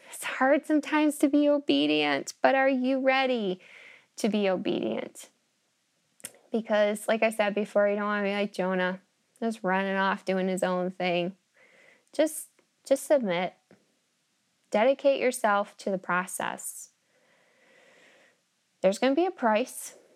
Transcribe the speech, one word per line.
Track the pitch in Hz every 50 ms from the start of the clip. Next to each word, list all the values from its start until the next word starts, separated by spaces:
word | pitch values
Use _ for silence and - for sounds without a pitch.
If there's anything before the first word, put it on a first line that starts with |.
| - -
it's | - - -
hard | - - - 254 262 294 311 277
sometimes | - 311 302 285 - 311 302 302 302 285 -
to | - 277
be | 285 294 294 294
obedient, | 294 285 285 - 294 277 294 294 302 302 302 294 285 277 - - - -
but | - 262 262
are | 269 269 269
you | 277 254 254 254 269 262
ready | 262 262 262 262 269 254 254 240 208 190 185 185 - - - - - - - - _ _ _ -
to | - 220
be | 202 208 202 190
obedient? | 185 180 196 - - - - 220 220 - - - - - - - _ _ _ _ _ _ _ _ _ _ _ _ _ _ _ _ _ _ - - - - _ _
Because, | - 226 220 - 220 208 208 208 214 214 - -
like | 220 220 226
I | 226
said | 220 220 208 208 202
before, | 208 208 - - 208 208 202
you | 202
don't | 208 208
wanna | 208 208 208 202
be | 196 202
like | 202 202 208 -
Jonah, | - 185 185 185 185 180 180 185 185 - _ _ _ _ _ _ _
just | 233 226 220 226 -
running | 180 185 190 196 190 190 196
off | 196 196 190 190 -
doing | - 190 190 185 190
his | 185 185
own | 185 185 185 180 180 185
thing. | 190 - 180 180 175 175 175 185 190 _ _ _ _ _ _ _ _ _ _ _ _ _ _ _ _
Just, | - 311 311 - - - - _ _ _ _ _ _ _ -
just | 269 277 - -
submit. | 320 277 240 196 170 175 185 170 - _ _ _ - _ _ _ _ _ _ _ _ _ _ _ _ _ _ _ _ _ _ _
Dedicate | - 208 220 262 277 - - 277 277 -
yourself | - 254 247 - - 214 202 202 202 - - _
to | - 220
the | 196 185
process. | - - 175 180 185 185 - - - - - - - - - - - - _ _ _ _ _ _ _ _ _ _ _ _ _ _ _ _ _ _ _ _ _ _ _ _ _ _ _ _ _ _ _ _ _ _ _ _ _ _ -
There's | 190 202 -
gonna | - 262 277
be | 320 349
a | 381
price, | 370 - - 220 214 214 254 - - - - - - - _ _ _